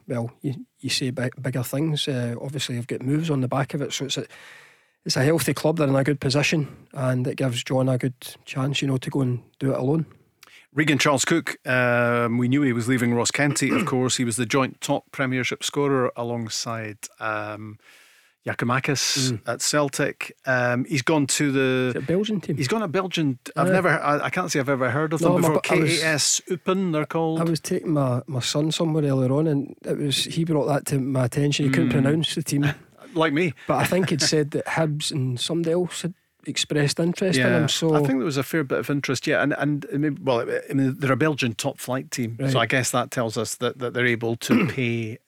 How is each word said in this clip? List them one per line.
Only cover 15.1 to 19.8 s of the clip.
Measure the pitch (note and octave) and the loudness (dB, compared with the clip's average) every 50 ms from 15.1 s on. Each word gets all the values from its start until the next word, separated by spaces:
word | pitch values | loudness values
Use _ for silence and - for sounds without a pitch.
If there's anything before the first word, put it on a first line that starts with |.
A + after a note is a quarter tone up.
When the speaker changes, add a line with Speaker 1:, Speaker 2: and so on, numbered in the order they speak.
Speaker 2:
Premiership | - - C#3 B2+ B2+ B2+ A#2+ - - - | -6 -4 -2 -2 0 -2 -2 -2 -4 -4
scorer | - - - C#3+ C#3+ C#3 C#3 C3 B2 B2 - | -6 -4 -2 0 0 2 2 2 0 -2 -2
alongside, | A#2 A#2+ A#2+ A#2+ A#2 A#2 G#2 - - - B2 A2+ A2+ A2 G#2+ G#2 - - - _ - | -4 -6 -4 -4 -4 -6 -6 -6 -6 -6 -6 -6 -8 -8 -10 -12 -14 -16 -18 _ -8
um, | A2+ A2 G#2+ G#2+ G#2 G#2+ G#2+ G#2+ G#2+ G#2+ G#2+ - _ - - - - _ _ _ _ _ _ _ - | -4 -4 -2 -4 -4 -6 -10 -10 -12 -14 -16 -18 _ -20 -20 -20 -20 _ _ _ _ _ _ _ -8
Giakoumakis | A#2+ G#2 - - A#2 B2 C3 - - C#3+ B2 - - - C#3+ C3 C3 | -8 -6 -2 -2 0 0 0 0 0 0 0 0 0 0 0 0 -2
Speaker 1:
Mm. | A#2+ G#2 - - | -2 -4 -4 -6
Speaker 2:
at | A#2 - | -6 -4
Celtic. | - - - D3+ | -2 0 2 2